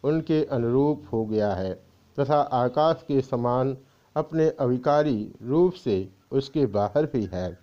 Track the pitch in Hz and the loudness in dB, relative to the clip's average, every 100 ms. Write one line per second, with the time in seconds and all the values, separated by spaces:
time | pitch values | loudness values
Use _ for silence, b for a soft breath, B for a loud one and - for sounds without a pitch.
0 | 139 160 156 156 151 131 117 123 147 147 | 0 -2 0 0 0 -2 0 2 2 0
1 | - 113 110 107 104 92 92 92 _ _ | -4 -4 -2 0 0 0 -4 -6 _ _
2 | _ - 139 147 139 131 123 127 156 160 | _ -6 0 2 2 2 0 2 2 0
3 | - 139 135 123 120 127 131 131 b b | 0 -2 0 -2 0 0 0 -4 b b
4 | b - 156 160 160 - 131 127 131 147 | b -6 -4 0 0 2 0 0 2 2
5 | 151 113 107 - 113 147 180 180 - 98 | 2 0 -4 -10 -2 2 2 0 -2 -2
6 | 95 - _ 135 135 156 131 101 104 147 | -2 -12 _ -4 -2 -2 0 0 0 0
7 | 151 131 98 92 90 90 | 0 -2 -2 -4 -6 -8